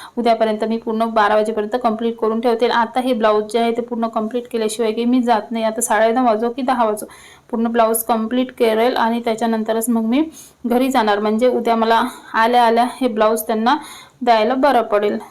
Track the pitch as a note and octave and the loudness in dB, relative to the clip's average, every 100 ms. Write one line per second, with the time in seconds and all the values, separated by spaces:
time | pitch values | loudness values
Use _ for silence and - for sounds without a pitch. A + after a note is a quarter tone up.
0 | - B3 A#3 A3+ A3 G#3+ A3 A3+ A#3 A3 | -12 -2 0 2 0 0 -2 -4 -4 -2
1 | A3+ A3 G3+ G#3+ G#3+ G#3+ G#3+ B3+ A#3+ A3 | 0 2 2 2 0 -2 -4 -2 -2 -2
2 | A#3 A3+ A3 A3+ A#3+ A#3 A#3+ A#3 A3+ B3+ | -4 -2 -2 0 0 0 2 0 0 -2
3 | B3+ A3+ G#3+ G#3+ G#3+ A#3 A#3 A#3 A#3 A#3 | 0 0 2 2 0 -2 0 -2 -4 -4
4 | A3+ A3+ G#3+ B3 A#3+ A3+ G#3+ G#3+ A3 A3 | -4 -4 -4 -6 -6 -4 -4 -2 -2 0
5 | A#3+ B3+ A#3 G#3+ G#3+ A3+ A3 A3 A3+ G#3+ | 0 2 2 0 0 -4 -2 -2 0 2
6 | A3+ A#3+ B3 G#3+ A#3+ A#3+ C4 B3 A3 G#3 | 2 2 2 2 -2 -2 -2 0 0 -2
7 | - - - - - A3+ A3+ A#3 A3 A3+ | -8 -18 -20 -20 -8 -2 0 2 2 0
8 | - A3+ A3 B3 B3+ - A3+ A3 B3 - | -2 -2 0 -2 -2 0 0 2 0 0
9 | A3+ A#3 A#3 A3+ A#3 A3 G#3+ A3+ A3+ A3+ | -2 -2 -4 -2 -2 -2 -2 -2 0 -2
10 | A3 C4 D#4+ - - _ A#3 B3 C4 C4 | 0 0 -2 -6 -20 _ -2 0 2 0
11 | - G3+ G#3+ A3 B3+ B3 A3 A3+ A3+ A3+ | 0 0 0 2 2 0 0 0 2 2
12 | B3 - - A3+ A3+ B3 A#3 A#3 B3 - | 0 -8 -6 0 2 4 4 2 0 0
13 | B3 G#3+ G#3+ A3+ A3+ A3 A#3 D4+ - - | -4 2 0 0 -2 -2 0 0 -4 -20
14 | - - A#3+ A3+ G#3+ C4 C#4+ B3 A3 G#3 | -20 -4 2 2 2 2 2 2 2 0
15 | G#3 A3 - | 0 -4 -10